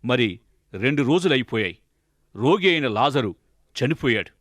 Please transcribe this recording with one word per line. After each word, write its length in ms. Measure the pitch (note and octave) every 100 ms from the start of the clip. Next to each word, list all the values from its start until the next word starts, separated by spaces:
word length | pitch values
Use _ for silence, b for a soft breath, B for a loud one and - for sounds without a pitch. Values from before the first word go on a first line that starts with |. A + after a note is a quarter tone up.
| A#2
మరి 320 | B2 A2+ F2+ _ _ _
రెండు 300 | G2 A#2+ D3
రోజులైపోయాయి. 720 | C3 E3+ F3+ C3+ B2 A2+ G2 D#2+ _ _ _ _ _ -
రోగి 340 | B2 F3+ F#3
అయిన 180 | E3 C3+
లాజరు 480 | G#2 C3+ C#3 A2 - _ _ _ -
చనిపోయాడు. 480 | B2+ D#3+ C3 A2 F2+ _